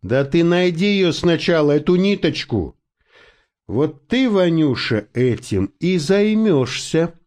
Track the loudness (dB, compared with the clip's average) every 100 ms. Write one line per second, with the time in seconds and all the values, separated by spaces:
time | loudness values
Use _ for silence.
0 | -2 -2 0 2 2 2 0 0 0 2
1 | 0 0 0 0 0 2 2 2 2 2
2 | 2 0 -2 -4 -6 -4 -6 -12 _ _
3 | _ _ -20 _ _ _ -8 -4 -4 -6
4 | _ -2 0 2 2 2 0 0 -2 -4
5 | -4 -2 0 -2 -4 -2 -2 _ -2 -2
6 | 0 2 2 2 2 2 0 -6 -4 -2
7 | -2 -6